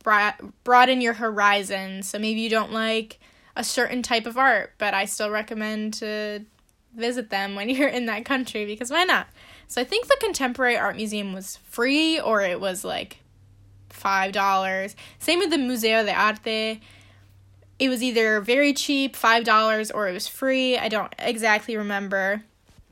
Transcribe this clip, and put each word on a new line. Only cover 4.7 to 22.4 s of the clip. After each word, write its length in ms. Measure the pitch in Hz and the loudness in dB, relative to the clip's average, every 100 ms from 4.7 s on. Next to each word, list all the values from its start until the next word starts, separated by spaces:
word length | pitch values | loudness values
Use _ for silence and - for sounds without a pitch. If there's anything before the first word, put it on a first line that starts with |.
| - | -4
but 160 | 208 | -2
I 120 | 196 202 | 0 -2
still 240 | - 208 | -4 -2
recommend 640 | 214 220 220 214 214 214 | -4 -4 -6 -4 -4 -6
to 500 | 214 214 214 214 208 214 _ _ _ _ | -6 -6 -6 -6 -8 -14 _ _ _ _
visit 360 | 233 233 247 220 | -6 -4 -4 -4
them 260 | 196 196 202 | -4 -4 -4
when 120 | 214 | -2
<laughs> 20 | |
you're 180 | 262 285 | 2 2
in 180 | 247 233 | 0 -4
that 180 | 214 | -4
country, 420 | 233 269 240 220 208 | -2 -2 -2 -6 -6
because 240 | 214 240 | -8 -2
why 140 | 311 | 0
not? 220 | 370 233 - - - - - | 2 2 0 -14 -20 -20 -8
So 140 | - | -4
I 40 | |
think 220 | 254 415 494 | -2 0 2
the 100 | 539 | 2
Contemporary 560 | 427 302 262 247 247 240 | 2 0 -2 0 0 2
Art 200 | 202 - | 0 -2
Museum 360 | 214 208 196 | -6 -6 -6
was 240 | 190 190 - - | -8 -12 -16 -10
free, 520 | - 254 285 320 320 | -2 2 2 2 0
or 220 | - 214 | 0 2
it 180 | 190 175 | 0 -2
was, 240 | 190 185 | -4 -4
like, 340 | 185 - - - _ _ - - - - - | -6 -6 -8 -16 _ _ -20 -20 -20 -20 -20
five 440 | - 202 196 196 | -6 0 0 0
dollars. 640 | 196 196 190 190 190 196 - - - | 0 2 2 0 -2 -6 -10 -20 -6
Same 200 | - 349 | 0 2
with 120 | 370 | 2
the 80 | 311 | 0
Museo 460 | 254 247 220 220 | 0 0 2 2
de 80 | 208 | 2
Arte. 680 | 185 208 214 226 220 220 220 - - - - - - - - _ - | 2 0 0 -4 -4 -4 -8 -14 -20 -20 -20 -20 -20 -20 -20 _ -2
It 100 | 262 | 0
was 140 | 254 | 0
either 380 | 254 226 220 214 | 0 2 4 2
very 320 | 202 254 285 | 4 4 4
cheap, 440 | 277 - 277 269 - | 2 0 0 0 2
five 280 | 226 233 | 4 4
dollars, 460 | 226 214 220 214 214 | 4 4 4 0 -2
or 180 | - 202 | -4 -4
it 40 | |
was 160 | 214 - | -4 -8
free. 480 | - 269 262 254 247 | -4 0 2 2 0
I 120 | 220 | -2
don't 240 | 214 185 - | -2 -4 -6
exactly 580 | - 226 220 208 214 220 | -6 0 2 2 0 -6
remember. 680 | 208 202 196 196 190 214 | -4 -4 -2 -2 -2 -4